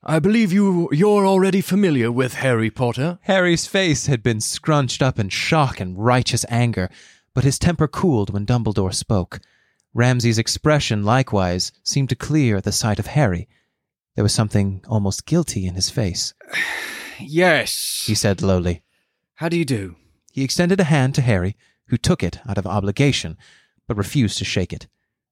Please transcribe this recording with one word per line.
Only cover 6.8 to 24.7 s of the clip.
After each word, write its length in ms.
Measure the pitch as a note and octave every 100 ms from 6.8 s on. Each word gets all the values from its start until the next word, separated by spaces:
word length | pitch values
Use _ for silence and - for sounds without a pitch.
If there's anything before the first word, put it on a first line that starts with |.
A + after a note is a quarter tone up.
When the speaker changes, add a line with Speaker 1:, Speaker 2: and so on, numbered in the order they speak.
| F#2 - - _ _
Speaker 2:
but 120 | - C#3
his 120 | C3+
temper 300 | F3 E3+ D3+
cooled 420 | - F#3+ B2 G2+
when 160 | G2+ G2+
Dumbledore 480 | B2 A2+ G#2 F#2+
spoke. 460 | - - G#2+ E2+ - _ _ _ _ _
Ramsay's 440 | A#2 B2 B2+ A#2 A2
expression, 680 | A2+ - D3+ D3+ - G#2+ G2+
likewise, 680 | B2+ C3 G#2 F#2 F2+ - _
seemed 260 | - - C3+
to 60 | A#2+
clear 420 | - D3+ C3 G2+
at 80 | G2
the 80 |
sight 260 | - A2+ G2+
of 80 | -
Harry. 400 | D3 C3 F2 F#2 _ _ _ _ _ _ -
There 80 |
was 100 | G#2
something 500 | - G#2+ G#2 G2 F#2+ -
almost 360 | A2 G2+ G2 -
guilty 400 | E3 E3 - F#2
in 100 | F2
his 140 | F2+
face. 440 | - G#2 E2+ - - - - - -
Speaker 3:
<sighs> 400 | - - - -
"Yes," 840 | C#3 D#3 F3+ D3+ G#2 - - - -
Speaker 2:
he 100 | G#2+
said 260 | G#2+ F#2+
lowly. 400 | G2 F#2 F2 E2+ _ _ _ _ _ _
Speaker 3:
"How 120 | E3
do 100 | E3+
you 80 | D3+
do?" 300 | A#2+ F#2+ F2 _ _ _
Speaker 2:
He 100 | -
extended 380 | C3+ - F3 F#3+
a 40 | E3+ D#3
hand 200 | C3 C#3
to 60 |
Harry, 340 | B2+ G2+ F2+ - _ _ _
who 100 | A#2+
took 260 | - -
it 160 | F2 - -
out 100 | G2+
of 80 | F#2
obligation, 720 | G2+ G2 G2 C#3+ - E2+ D#2+ _ _ _ _ -
but 80 | G#2+
refused 440 | G2 D3 G#2+ -
to 60 | -
shake 280 | - F2+